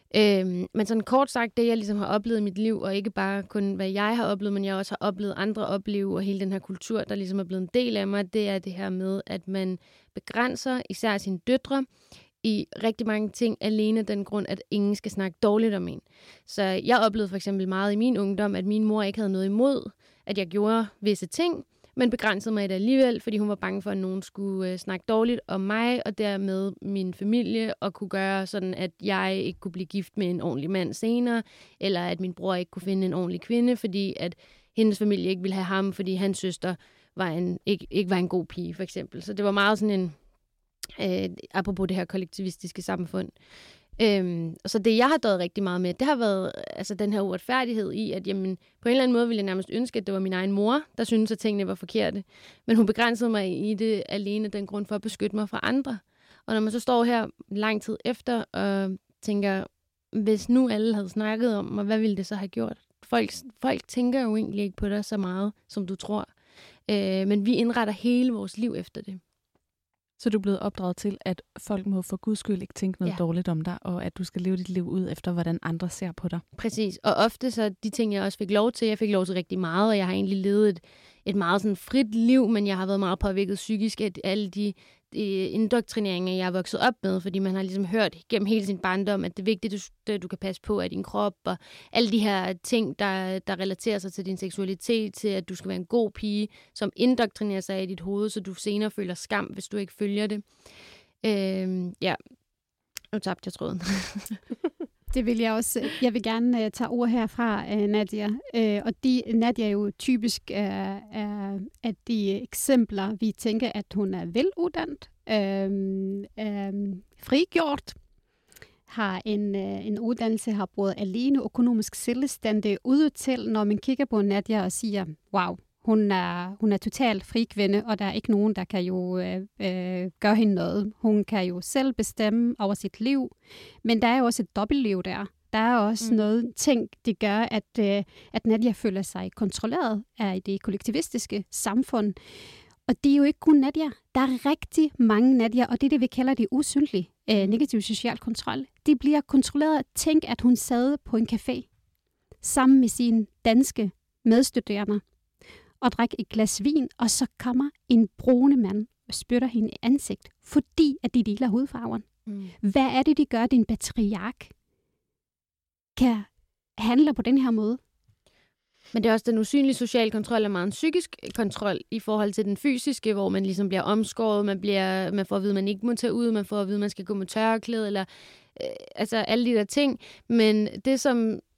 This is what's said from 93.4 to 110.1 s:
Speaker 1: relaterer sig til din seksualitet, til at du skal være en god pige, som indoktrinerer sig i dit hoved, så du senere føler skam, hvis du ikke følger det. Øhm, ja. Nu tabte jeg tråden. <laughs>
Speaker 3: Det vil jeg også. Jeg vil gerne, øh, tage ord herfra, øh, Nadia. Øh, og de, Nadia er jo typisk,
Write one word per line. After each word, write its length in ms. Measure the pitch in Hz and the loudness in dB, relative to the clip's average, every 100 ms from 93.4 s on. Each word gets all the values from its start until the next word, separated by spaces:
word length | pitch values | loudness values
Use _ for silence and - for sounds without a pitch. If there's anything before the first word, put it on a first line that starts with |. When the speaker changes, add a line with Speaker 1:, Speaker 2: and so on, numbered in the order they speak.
| - 185 | -4 -4
Speaker 1:
relaterer 400 | 190 190 233 208 | -4 -4 -2 -4
sig 140 | 185 | -6
til 120 | 185 185 | -8 -8
din 120 | 185 | -6
seksualitet, 760 | 185 - 190 190 - 226 214 | -6 -6 -6 -4 0 0 0
til 140 | - 214 | -4 -4
at 220 | 190 175 | -4 -6
du 60 | 185 | -10
skal 140 | 190 | -6
være 60 | 185 | -8
en 80 | 175 | 0
god 260 | 240 214 | 0 0
pige, 360 | - 214 208 208 - _ - | -2 -4 -2 -4 -8 _ -6
som 160 | 202 - | -6 2
indoktrinerer 640 | 247 254 220 - 208 190 | 2 4 0 -2 -4 -4
sig 220 | - 190 | -4 -6
i 20 | 185 | -6
dit 140 | 185 | -6
hoved, 280 | 180 202 214 | -4 -2 -2
så 100 | 208 | -4
du 140 | 190 | -10
senere 380 | 180 214 208 214 | -8 -4 -2 -2
føler 220 | 208 185 | -4 -6
skam, 320 | 175 - 208 - | -8 -4 -4 -4
hvis 220 | - - | -10 -8
du 100 | 208 | -8
ikke 160 | 196 | -8
følger 340 | - 208 202 208 | -4 -2 -2 -2
det. 160 | 208 - _ - - - - _ _ 220 | -4 -8 _ -20 -20 -20 -20 _ _ -2
Øhm, 680 | 202 190 190 185 185 180 - | 0 0 -2 -2 -4 -6 -4
ja. 140 | 190 - - - _ _ _ _ _ - - | -2 -2 -8 -20 _ _ _ _ _ -20 -8
Nu 60 | 208 | -6
tabte 280 | 190 175 185 | -6 -8 -10
jeg 60 | |
tråden. 280 | - - 180 175 | -8 -6 -6 -4
<laughs> 40 | 190 185 208 - 214 - 247 311 - 330 _ - | -4 -6 -10 -10 -12 -10 -8 -6 -8 -14 _ -4
Speaker 3:
Det 120 | 254 233 | -2 0
vil 120 | 226 | 0
jeg 160 | 226 | 0
også. 280 | 220 226 240 262 - | 0 -2 -4 -4 0
Jeg 120 | 247 | 0
vil 100 | 220 | 0
gerne, 420 | 220 226 240 240 214 | -2 0 2 2 -2
øh, 60 | |
tage 160 | - 233 | -4 -4
ord 200 | 240 240 | 0 2
herfra, 640 | 240 220 - 233 208 - | 2 0 -2 -2 -2 -2
øh, 140 | 208 208 | 0 2
Nadia. 420 | 214 208 214 208 240 - 233 | 2 0 -4 -4 -6 -4 0
Øh, 260 | 220 208 226 | 2 0 -2
og 80 | - | 0
de, 180 | 262 254 226 | 2 2 2
Nadia 320 | 226 233 240 214 | 2 2 2 0
er 40 | |
jo 220 | 202 202 - | 0 -2 -2
typisk, 420 | - | 0